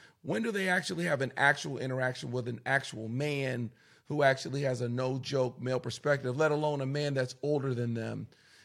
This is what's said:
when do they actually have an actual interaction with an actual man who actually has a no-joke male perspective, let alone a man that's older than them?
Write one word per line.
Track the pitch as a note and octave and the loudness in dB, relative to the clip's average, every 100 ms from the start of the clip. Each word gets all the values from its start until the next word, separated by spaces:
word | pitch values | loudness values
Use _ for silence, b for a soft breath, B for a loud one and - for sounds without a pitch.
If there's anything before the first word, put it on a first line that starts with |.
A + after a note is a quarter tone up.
| B B | B B
when | D#3 G#3 | -4 -2
do | A3+ | 0
they | G3+ F#3+ | 0 2
actually | F3+ - E3+ | 2 0 -2
have | F3 C#3+ | 0 2
an | C3 - | 0 2
actual | C#3 D3 D#3 C3+ | 4 4 0 -4
interaction | C3 C3 B2+ B2+ C3+ | -4 -2 -2 -2 -4
with | B2 A#2+ | -4 -4
an | A#2 | -6
actual | C3 C3+ - A2 A2+ | 0 0 -2 -8 -6
man | B2 D3 C#3+ C3+ B2 A2+ - b b b | -2 -2 0 -2 -2 -4 -8 b b b
who | D3 | 4
actually | C#3 C3+ - C#3 | 4 4 0 -2
has | C#3 B2 | 0 0
a | A#2+ | -2
no-joke | B2 C3 C3 - C#3 B2+ B2 | 0 0 -2 -2 0 0 -2
male | B2 B2+ | -2 -2
perspective, | B2 - D3 C#3 B2+ B2+ | -2 -2 0 2 2 2
let | D#3 | 4
alone | D3+ D3+ C#3+ | 4 2 0
a | C3 | -2
man | C#3+ D3 | 0 0
that's | C3+ B2+ - | 0 0 -2
older | D3 D3 C3 | 0 0 0
than | A#2+ A#2+ | 0 0
them? | A#2 A2+ G#2+ A2 B B B | -2 -4 -6 -8 B B B